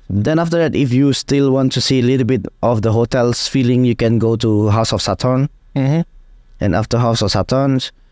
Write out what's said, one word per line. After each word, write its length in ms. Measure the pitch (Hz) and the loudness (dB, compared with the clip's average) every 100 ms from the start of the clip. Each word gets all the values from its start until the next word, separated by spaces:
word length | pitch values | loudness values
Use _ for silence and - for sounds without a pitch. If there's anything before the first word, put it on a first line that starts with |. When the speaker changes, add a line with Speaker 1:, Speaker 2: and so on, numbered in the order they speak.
| - | -6
Speaker 1:
Then 280 | 101 104 160 | -4 0 0
after 180 | 170 170 | 0 0
that, 160 | 156 110 | 0 0
if 160 | 139 | 0
you 220 | 127 139 | 2 2
still 380 | 127 - 143 139 | 0 0 0 2
want 200 | 131 131 | 2 0
to 80 | 127 | -2
see 180 | - 135 | 0 0
a 20 | |
little 240 | 120 131 120 | 2 0 0
bit 220 | 127 - - | -2 -4 -4
of 180 | 110 110 | -2 0
the 100 | 113 | 0
hotel's 560 | 110 120 131 120 117 - | 0 0 0 0 -2 -4
feeling, 380 | 139 123 123 123 | -2 0 2 2
you 100 | 117 | 0
can 220 | 113 113 | 0 0
go 180 | 113 113 | 0 0
to 320 | 113 104 107 | 0 2 2
House 220 | 110 113 | 0 0
of 120 | 104 | -2
Saturn. 440 | - 95 127 131 143 - - 143 | -2 -2 0 0 -2 -6 -8 -4
Speaker 2:
Mm-hmm. 260 | 135 160 - - - - - - | 0 -2 -4 -10 -20 -20 -20 -4
Speaker 1:
And 120 | 101 90 | -2 0
after 220 | 110 117 | 0 0
House 240 | 120 110 | 0 0
of 80 | 101 | -2
Saturn, 500 | 101 92 131 139 131 - - _ | -2 0 0 0 -2 -4 -12 _